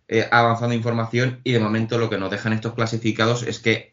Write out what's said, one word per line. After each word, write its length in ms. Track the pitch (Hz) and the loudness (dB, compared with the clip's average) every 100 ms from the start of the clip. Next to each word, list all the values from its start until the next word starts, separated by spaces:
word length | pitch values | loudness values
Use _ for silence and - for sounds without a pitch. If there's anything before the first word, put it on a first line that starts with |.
| - | -2
eh, 200 | 113 - | -2 4
avanzando 460 | 120 117 117 120 117 | 4 4 2 0 0
información 640 | 117 117 113 120 123 123 | 0 -2 -2 0 -2 -2
y 80 | 127 | 0
de 80 | 120 | 2
momento 400 | 107 110 113 123 | 2 0 0 0
lo 100 | 113 | 0
que 80 | 101 | -2
nos 140 | 95 | -4
dejan 220 | 101 113 | -4 -2
estos 220 | 110 113 | -2 -2
clasificados 680 | 117 113 113 113 110 113 120 | -4 -2 -2 -2 0 0 0
es 160 | - 107 | -4 -4
que 340 | 113 110 - | 0 -2 -2